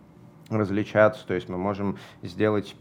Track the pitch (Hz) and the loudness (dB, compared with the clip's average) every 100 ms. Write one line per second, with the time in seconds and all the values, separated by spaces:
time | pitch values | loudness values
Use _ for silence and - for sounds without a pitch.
0 | - - - - - - 98 101 107 104 | -20 -20 -20 -20 -4 -2 0 -2 2 6
1 | 107 107 - 90 - 90 98 101 101 - | 6 4 -6 -6 -4 -4 -4 -2 -4 -6
2 | - - 95 87 107 104 - - | -10 -16 -12 -2 0 0 -4 -8